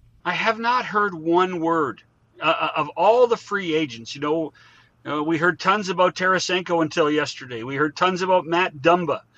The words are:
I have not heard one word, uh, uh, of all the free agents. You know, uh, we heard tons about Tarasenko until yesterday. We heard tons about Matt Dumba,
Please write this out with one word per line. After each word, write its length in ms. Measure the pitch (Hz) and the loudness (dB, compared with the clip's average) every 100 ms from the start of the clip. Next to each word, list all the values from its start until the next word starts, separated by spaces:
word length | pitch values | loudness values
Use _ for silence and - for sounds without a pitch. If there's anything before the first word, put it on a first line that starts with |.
| _ _ | _ _
I 80 | - | -6
have 260 | 180 208 220 | -2 -2 0
not 260 | 233 254 | 0 -2
heard 300 | 185 208 208 | -2 -2 -2
one 460 | 170 160 170 185 180 | -2 0 2 2 0
word, 420 | 160 165 139 98 - _ _ - | -2 0 -2 -6 -16 _ _ -4
uh, 60 | 151 | -2
uh, 240 | 156 160 | 0 -2
of 140 | 156 147 - | -4 -4 2
all 320 | 185 240 240 | 4 6 4
the 80 | 226 | 2
free 400 | - 196 180 156 | -4 -6 -2 -2
agents. 400 | 156 113 113 143 | -2 -6 -14 -8
You 60 | |
know, 300 | 147 165 156 - - _ _ _ - | -4 -2 -4 -10 -20 _ _ _ -8
uh, 140 | 147 | -4
we 160 | 151 165 | 0 2
heard 220 | 170 175 | 2 2
tons 280 | 190 202 185 | 2 0 0
about 280 | 185 185 - | 2 2 2
Tarasenko 680 | 185 185 - 185 175 170 | 0 0 0 -2 0 0
until 260 | 160 170 151 | 0 2 2
yesterday. 540 | 151 143 - 127 120 | 2 -2 -6 -12 -10
We 140 | 120 139 | -6 -2
heard 180 | 151 | -2
tons 280 | 147 180 180 | 0 0 0
about 220 | 185 185 | 2 2
Matt 340 | 156 170 185 147 | 2 0 0 -2
Dumba, 420 | 147 175 165 127 - | 0 2 0 -4 -8